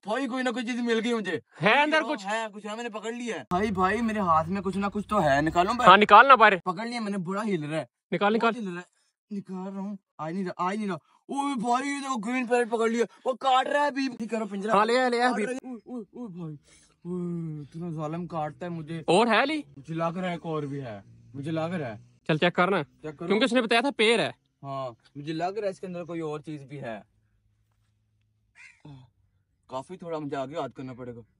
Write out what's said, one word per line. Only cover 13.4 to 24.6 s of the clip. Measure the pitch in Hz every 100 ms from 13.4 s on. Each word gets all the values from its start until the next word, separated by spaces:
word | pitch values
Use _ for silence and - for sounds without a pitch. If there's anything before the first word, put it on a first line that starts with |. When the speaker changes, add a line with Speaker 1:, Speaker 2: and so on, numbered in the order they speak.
| 269 254 262
Speaker 1:
रहा | 285
है | 294
अभी। | 269 269
नहीं | 240 220
करो | 220 214
पिंजरा। | 202 202
Speaker 2:
हाँ, | 202 220
ले | 240
आ, | 254
ले | 240
आ, | 247
Speaker 1:
काट |
Speaker 2:
अभी। | 214 214
Speaker 1:
रहा |
है। | 254 262
ओए, | 240 -
ओए, | 247 196 -
ओए | 240
भाई, | 175 165 147 _ - _ _ 175
ओए, | 180 175 175 165 151
इतना | 147 165 175
जालिम | 156 151 165 175
काटता | 170 151 147 180
है |
मुझे। | 170 151 165 151
Speaker 2:
और | 175 240
है | 214
अली? | 277 311 - -
Speaker 1:
मुझे | 139
लग | 165 170 170
रहा | 185
है | 170
एक | 170
और | 156 147
भी | 139
है, | 131 104 98 117 - 139
मुझे | 135
लग | 160 160
रहा | 180 131
है। | 104 - _ -
Speaker 2:
चल | 156
चेक | 175 175
करना। | 180 190
Speaker 1:
चेक | 143 _ 151 151
करो। | 170
Speaker 2:
क्योंकि | 196 240
उसने | 233
बताया | 226 233
था | 254
पेड़ | - 220 233
है। | 139 - _ _